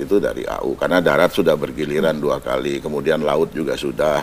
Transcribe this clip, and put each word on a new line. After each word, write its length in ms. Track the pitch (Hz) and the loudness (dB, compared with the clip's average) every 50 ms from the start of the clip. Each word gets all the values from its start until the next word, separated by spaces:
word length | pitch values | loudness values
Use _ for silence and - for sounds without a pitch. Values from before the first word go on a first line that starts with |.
| 71 | -2
itu 160 | 67 101 85 | 0 2 2
dari 240 | 73 55 - 62 - | 2 0 -2 -4 -6
A 240 | - - - - | -6 -6 -4 -4
U. 80 | 69 62 | -4 -2
Karena 240 | - - - 87 90 | -2 0 2 2 2
darat 320 | 82 78 71 76 87 87 | 4 4 4 4 4 4
sudah 240 | - 101 85 80 76 | 4 2 4 4 4
bergiliran 640 | 73 73 - - 73 76 73 73 78 78 80 78 76 | 2 0 -4 -4 -4 -4 -2 0 0 2 2 0 0
dua 240 | 73 71 67 69 - | 0 -2 -2 -2 -2
kali, 400 | 62 64 65 67 71 69 67 71 | -2 -2 -2 -2 -2 -4 -4 -4
kemudian 400 | 73 73 71 69 78 78 78 76 | -6 -6 -2 0 0 0 0 0
laut 320 | 73 71 78 82 - - | 0 2 2 0 0 -2
juga 240 | 76 76 65 65 - | -4 -4 -4 -4 -4
sudah, 400 | 73 69 64 71 73 78 71 73 | -4 -4 -2 0 0 2 0 0